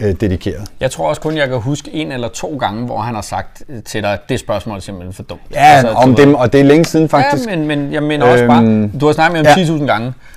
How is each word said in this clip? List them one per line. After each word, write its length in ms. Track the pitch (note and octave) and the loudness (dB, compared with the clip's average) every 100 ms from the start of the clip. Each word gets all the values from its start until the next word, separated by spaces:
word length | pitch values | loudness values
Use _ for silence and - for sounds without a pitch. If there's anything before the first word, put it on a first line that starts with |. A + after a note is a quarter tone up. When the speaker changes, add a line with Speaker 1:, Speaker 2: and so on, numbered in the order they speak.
Speaker 1:
øh, 140 | G#2 F2+ | -4 -2
dedikeret. 500 | G#2 F#2 G#2 D#2+ G2+ - | -2 -2 -6 -8 -12 -6
Speaker 2:
Jeg 100 | C3 | -6
tror 180 | - D#3 | -4 -6
også 120 | D3+ | -4
kun, 160 | D#3 D#3 | -4 -4
jeg 120 | C#3 | -4
kan 100 | B2+ | -4
huske 300 | A2 D3+ - | -4 -6 -6
en 200 | D#3+ D#3 | -8 -8
eller 160 | C3 A#2 | -8 -8
to 280 | - F3+ C#3+ | -8 -10 -6
gange, 240 | A2 G#2+ B2 | -4 -4 -8
hvor 120 | A2+ | -6
han 160 | A2 | -6
har 80 | A2+ | -8
sagt, 400 | G2 F#2 - - - | -8 -8 -10 -14 -16
øh, 140 | B2 | -16
til 200 | - A2 | -10 -6
dig, 160 | G#2 G2 - | -4 -4 -4
"Det 120 | C3+ | -6
spørgsmål 360 | - G#2 A2+ G2+ | -4 -6 -6 -12
er 40 | |
simpelthen 320 | F2+ G2 F2+ | -12 -12 -14
for 100 | F#2 | -14
dumt." 180 | G2 F2 - | -14 -16 -10
Speaker 1:
Ja, 40 | - | 4
Speaker 2:
Altså, 280 | D3 D3 A#2+ | 6 6 4
Speaker 1:
om 160 | A2 B2+ | 2 4
Speaker 2:
du 60 | B2 | 6
ved. 100 | C#3+ | 6
Speaker 1:
dem, 80 | |
og 180 | C#3+ B2 | 4 4
det 80 | C#3 | 4
er 40 | |
længe 200 | C#3 D3+ | 6 4
siden, 240 | E3 D#3+ D#3+ | 4 2 2
faktisk. 400 | D3 C#4 C#4+ A#3+ | 2 2 0 -4
Speaker 2:
Ja, 60 | F3+ | -4
men, 100 | D3+ | -4
men 240 | D3 C#3+ | -4 -4
jeg 100 | D3+ | -4
mener 240 | D3+ D3+ B2+ | -2 0 2
også 200 | B2 A#2+ | 4 4
bare, 180 | A#2+ | 4
Speaker 1:
Øhm, 260 | A2+ G#2+ G#2 C3 | 4 2 0 0
Speaker 2:
du 60 | D3 | 0
har 60 | |
snakket 200 | D3+ D#3+ E3+ | 2 2 2
med 80 | D3+ | 4
ham 120 | D3 | 4
Speaker 1:
ja. 60 | |
Speaker 2:
ti 40 | D#3+ | 2
tusind 180 | D#3+ C#3+ | 0 -2
gange, 240 | G#2+ A#2 B2+ - | -2 -4 -10 -16